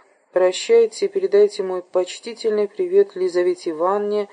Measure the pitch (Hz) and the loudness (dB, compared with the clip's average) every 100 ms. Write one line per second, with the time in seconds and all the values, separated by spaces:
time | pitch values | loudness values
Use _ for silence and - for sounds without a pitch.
0 | _ _ _ 180 185 185 - 233 220 - | _ _ _ 0 0 0 2 4 4 0
1 | 196 190 185 202 208 - 190 185 - 185 | -4 -2 0 4 2 0 -6 -6 -4 -4
2 | 180 - 233 233 220 214 202 - 180 196 | -4 -6 -14 -6 -2 -2 -2 -4 0 2
3 | 196 180 180 175 180 175 175 156 175 208 | 2 0 -2 0 0 -2 -6 -2 -2 -2
4 | 208 208 202 | -2 -4 -6